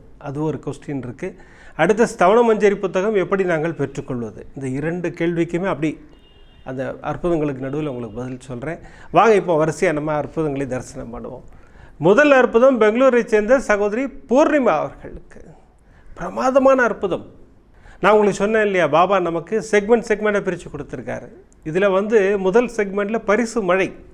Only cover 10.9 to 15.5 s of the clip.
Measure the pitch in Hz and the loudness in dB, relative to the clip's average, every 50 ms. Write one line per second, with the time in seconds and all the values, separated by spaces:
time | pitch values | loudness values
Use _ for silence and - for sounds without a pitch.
10.9 | - 135 127 117 117 117 113 117 123 123 - - - - - - - - - - | -14 -14 -14 -14 -14 -14 -14 -14 -14 -16 -18 -20 -20 -20 -20 -20 -20 -20 -20 -20
11.9 | - - 139 175 214 262 302 294 269 254 240 202 220 226 247 277 262 220 220 208 | -12 0 2 4 6 6 6 6 6 6 6 4 4 4 6 6 6 4 4 2
12.9 | 214 240 269 262 240 240 214 - 220 214 214 214 262 277 - - 208 202 208 208 | 4 4 4 4 4 2 2 2 0 0 2 2 2 2 2 0 0 0 0 0
13.9 | 202 247 277 269 - - - - 226 277 330 349 302 294 247 208 160 147 143 139 | -2 -2 -4 -6 -8 -14 -4 0 4 4 4 4 4 2 2 2 2 0 -2 -6
14.9 | - - - - - 165 - - - - - 160 | -8 -14 -18 -18 -18 -18 -20 -20 -20 -20 -20 -20